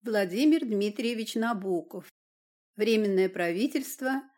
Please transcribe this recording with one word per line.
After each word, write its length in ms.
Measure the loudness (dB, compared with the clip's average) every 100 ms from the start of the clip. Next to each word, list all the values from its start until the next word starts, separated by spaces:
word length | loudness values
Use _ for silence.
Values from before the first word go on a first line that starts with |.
Владимир 600 | 0 0 0 2 4 4
Дмитриевич 680 | 2 0 0 -2 -4 -2 -4
Набоков. 720 | -2 -2 -2 -2 -4 -4 -16 -16 _ _ _ _ _ _ -2
Временное 520 | 2 2 4 2 2
правительство, 920 | 0 -2 0 0 -2 -6 -6 -4 -4 -6